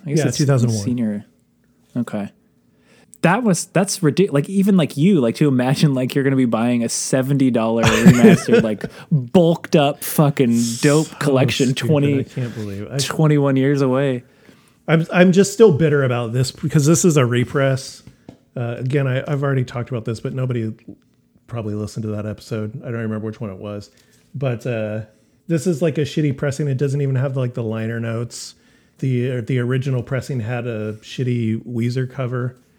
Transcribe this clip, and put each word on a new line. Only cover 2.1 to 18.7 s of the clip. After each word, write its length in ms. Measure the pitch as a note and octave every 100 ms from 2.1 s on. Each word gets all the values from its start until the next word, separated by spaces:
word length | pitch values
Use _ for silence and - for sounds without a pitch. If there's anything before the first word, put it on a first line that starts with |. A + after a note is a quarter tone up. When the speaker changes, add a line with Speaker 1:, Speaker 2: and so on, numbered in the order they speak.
| G#2+ G2+ _ _ _ _ _ _ _ _ -
Speaker 1:
That 200 | E3+ G#3
was, 240 | A#3 E3+ -
that's 340 | D#3+ G3+ -
ridic-, 320 | D3+ B2+ F#3
like, 160 | C#3 D3
even, 300 | G3 G3 F#3+
like, 180 | C#3+ C#3
you, 240 | F3 F3+
like, 140 | A#2 -
to 100 | D3
imagine, 480 | B2+ B2 C#3+ D#3 B2+
like, 180 | B2+
you're 100 | C#3+
gonna 120 | C3+ C3+
be 100 | B2
buying 380 | A2+ A#2+ A#2+
a 60 | A#2
seventy 600 | - - C3+ C3 C#3 C3
dollar 320 | A2+ A2+ A#2
remastered, 760 | A2 A2 G3 C#3 A3+ E3+ - A3+
Speaker 2:
<laughs> 0 |
Speaker 1:
like, 200 | A2+ - - - -
bulked 640 | D3 A#2+ F#3+ E3 D#3+ - E3
up 280 | C#3+ C#3+
fucking 480 | - - C#3+ C#3+ B2 A#2 A#2 A#2
dope 260 | D3 D3+ D#3
Speaker 2:
So 80 | -
Speaker 1:
collection 520 | C#3+ C3 B2+ - C3
Speaker 2:
stupid. 160 | C3+ A#2+
Speaker 1:
twenty, 320 | D3 C#3+ C#3
Speaker 2:
I 40 |
can't 300 | A2+ - A#2+
believe 300 | G#2+ G#2 G2
it. 80 | G#2
I 60 | C3+
Speaker 1:
twenty-one 560 | - - D#3 D3 C#3 C3+
years 260 | C3+ C#3
away. 420 | C3+ B2+ C#3 B2 - _ _ _ _ _ -
Speaker 2:
I'm, 200 | D#3+ E3+
I'm 200 | F3+ F#3
just 200 | F3 G3
still 240 | - A3 C#3
bitter 280 | D#3+ D3
about 280 | C3 A#2+ A#2
this 200 | B2 B2+
because 340 | - D3 D#3 C#3+
this 180 | E3+
is 140 | F#3 D3
a 80 | B2
repress. 800 | B2 B2 D3 C3+ C3 - - - _ - - _ -
Uh, 200 | A#2+